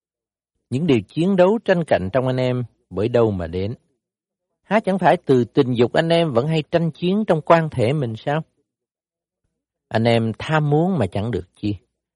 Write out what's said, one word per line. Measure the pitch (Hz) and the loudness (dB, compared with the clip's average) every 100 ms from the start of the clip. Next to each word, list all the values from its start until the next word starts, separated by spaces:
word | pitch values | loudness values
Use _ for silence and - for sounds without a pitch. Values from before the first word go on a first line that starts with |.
| _ _ _ _ _ _ - | _ _ _ _ _ _ -8
Những | 123 170 | -4 0
điều | 127 98 | 0 0
chiến | - 175 196 | -4 0 2
đấu | 180 226 | 2 2
tranh | - 185 160 | 0 0 0
cạnh | 95 92 | -2 0
trong | 131 127 | -2 -2
anh | 127 | -2
em | 127 123 120 _ _ | -2 -4 -6 _ _
bởi | 90 110 | -6 -2
đâu | 120 113 | 0 0
mà | 98 82 | 0 -6
đến? | 90 98 - _ _ _ _ _ _ _ _ | -6 -6 -8 _ _ _ _ _ _ _ _
Há | - 202 | -4 -2
chẳng | 220 190 | 0 0
phải | 160 170 | 2 2
từ | - 131 | 2 2
tình | 120 - 131 | 2 0 0
dục | 120 - | 2 0
anh | 156 165 | 0 0
em | 170 165 | 2 0
vẫn | 117 143 | 0 0
hay | 160 147 | -2 0
tranh | 170 170 | -2 -2
chiến | - 175 196 220 | -2 -2 -2 0
trong | 165 | 0
quan | - 170 160 | 2 2 2
thể | - 113 | -2 -2
mình | 156 123 113 | -2 -4 -6
sao? | - 147 156 _ _ _ _ _ _ _ _ _ _ _ _ _ - | -4 -6 -6 _ _ _ _ _ _ _ _ _ _ _ _ _ -6
Anh | 110 | -2
em | 113 117 113 107 | 2 2 0 -4
tham | - 156 151 | -2 0 2
muốn | 147 175 185 | 0 0 0
mà | 98 | -2
chẳng | 101 110 | -4 -4
được | 90 87 | -6 -8
chi. | _ 104 98 _ _ _ | _ -6 -6 _ _ _